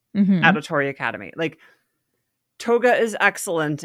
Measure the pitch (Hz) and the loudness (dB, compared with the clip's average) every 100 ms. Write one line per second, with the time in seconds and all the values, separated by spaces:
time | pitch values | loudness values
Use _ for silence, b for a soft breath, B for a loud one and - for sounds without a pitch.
0 | _ 196 196 185 165 151 147 156 139 135 | _ 0 2 4 4 2 0 -2 -2 -4
1 | 127 107 98 - 160 151 _ _ _ _ | -6 -6 -10 -6 -6 -8 _ _ _ _
2 | _ _ _ _ _ _ - 240 247 233 | _ _ _ _ _ _ -2 2 4 2
3 | 226 208 202 196 - 165 151 143 | 0 0 0 0 -4 -2 -2 -4